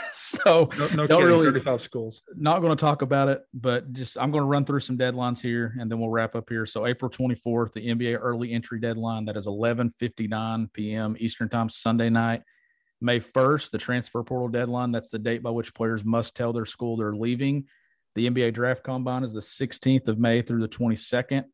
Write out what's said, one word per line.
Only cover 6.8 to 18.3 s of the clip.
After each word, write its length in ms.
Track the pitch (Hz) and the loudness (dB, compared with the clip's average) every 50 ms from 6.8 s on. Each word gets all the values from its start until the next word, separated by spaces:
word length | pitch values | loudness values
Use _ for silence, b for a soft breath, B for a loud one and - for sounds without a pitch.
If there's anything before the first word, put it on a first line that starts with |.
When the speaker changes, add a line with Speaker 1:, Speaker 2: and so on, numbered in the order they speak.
| 110 | -2
Speaker 1:
April 240 | 123 123 - 135 120 | -2 -2 -2 -4 -6
twenty-fourth, 640 | - - 127 123 120 - - 120 117 117 117 113 | -2 -2 -2 -2 -2 -2 -2 -2 0 0 0 -2
the 160 | - 110 110 120 | -4 -6 -4 -2
N 80 | 117 | -2
B 160 | 117 120 117 | 0 0 -2
A 60 | 120 - | -2 -2
early 340 | 120 123 120 117 123 117 | -2 -2 -2 -2 -2 -4
entry 280 | 117 117 117 - 120 110 | -4 -4 -4 -6 -6 -4
deadline. 460 | 117 117 113 113 113 117 113 110 107 | -4 -2 -2 -2 -4 -4 -4 -4 -4
That 100 | 107 104 | -6 -6
is 100 | 107 98 | -6 -6
eleven 420 | 104 101 104 117 117 120 117 120 117 | -6 -4 0 0 0 2 0 0 -2
fifty-nine 800 | - - 120 113 - - 113 104 110 110 113 113 113 113 110 - - | -2 -4 -6 -6 -4 -4 -4 -4 -2 -2 -2 -2 -2 -2 -4 -4 -6
P 180 | 110 104 107 | -6 -6 -4
M 240 | 107 110 110 107 110 110 | -4 -2 -2 -4 -4 -4
Eastern 300 | 113 113 - - 117 110 | -4 -4 -4 -4 -4 -2
time, 220 | - 117 113 110 | 0 0 0 -2
Sunday 400 | - - - 113 113 117 117 117 | -2 -2 0 2 2 2 4 4
night. 320 | 113 113 117 117 117 117 - _ _ _ _ _ _ _ _ _ _ - | 4 4 2 2 0 -2 -6 _ _ _ _ _ _ _ _ _ _ -4
May 200 | 117 120 120 117 | 0 0 2 0
first, 500 | 113 - - 131 131 135 151 147 - - | 0 0 2 4 4 4 4 2 -2 -4
the 80 | - 107 | -6 -6
transfer 440 | - - 123 123 113 - - 120 117 | -4 -2 -2 -2 -4 -4 -6 -6 -6
portal 240 | - 131 123 123 120 | -4 -4 -4 -2 -2
deadline. 420 | 113 120 123 120 120 123 123 120 | -2 -2 -2 0 -2 -2 -2 -2
That's 200 | 117 113 - - | -2 -4 -4 -6
the 80 | - 110 | -8 -4
date 240 | 107 117 117 117 - | -2 -2 -2 -2 -2
by 60 | 120 | -2
which 240 | 117 117 110 - - | -2 -4 -4 -4 -4
players 300 | - 113 113 113 107 101 | -2 -2 0 0 0 0
must 300 | 113 113 117 117 - - | 2 2 2 0 -2 -4
tell 180 | - 120 120 | -4 -2 -2
their 140 | 117 120 110 | -2 -2 -4
school 300 | - - - 123 120 113 | -6 -6 -6 -4 -4 -2
they're 180 | 113 110 107 107 | -2 -2 -2 -2
leaving. 520 | 104 113 120 123 120 135 139 143 147 139 _ _ _ _ _ _ _ _ _ - | -2 -2 -2 0 0 0 0 0 0 -2 _ _ _ _ _ _ _ _ _ -2
The 100 | 107 120 | 0 0
N 80 | 123 | 2